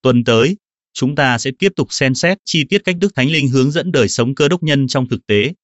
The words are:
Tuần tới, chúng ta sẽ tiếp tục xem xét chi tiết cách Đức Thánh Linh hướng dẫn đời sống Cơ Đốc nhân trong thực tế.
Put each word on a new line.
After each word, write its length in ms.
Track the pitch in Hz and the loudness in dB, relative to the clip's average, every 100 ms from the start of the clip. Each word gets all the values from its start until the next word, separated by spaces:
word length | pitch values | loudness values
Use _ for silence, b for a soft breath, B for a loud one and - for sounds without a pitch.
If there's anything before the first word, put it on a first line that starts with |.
Tuần 220 | 131 123 | 2 2
tới, 340 | 120 113 131 202 _ _ _ | 2 2 2 -2 _ _ _
chúng 220 | - 123 143 | -4 -4 0
ta 220 | 135 120 | 0 0
sẽ 140 | 135 127 | -4 -2
tiếp 100 | 196 - | -4 -2
tục 120 | 127 | -6
xem 220 | - 135 131 | -2 -2 0
xét 220 | 170 196 - | -2 -2 -2
chi 180 | 160 143 | -2 0
tiết 120 | 202 | -2
cách 120 | 190 175 | -2 -2
Đức 160 | 202 - | -2 0
Thánh 160 | 131 | -2
Linh 180 | 160 139 | 0 0
hướng 220 | 131 131 | 2 2
dẫn 200 | 156 170 | 0 -2
đời 180 | 147 110 | 0 0
sống 260 | - 120 139 | 0 -2 0
Cơ 120 | 147 | 0
Đốc 160 | 180 | 0
nhân 240 | 156 143 131 | 0 0 0
trong 220 | 139 127 | -2 -2
thực 180 | 120 - | -6 0
tế. 260 | 104 120 180 | 0 0 -6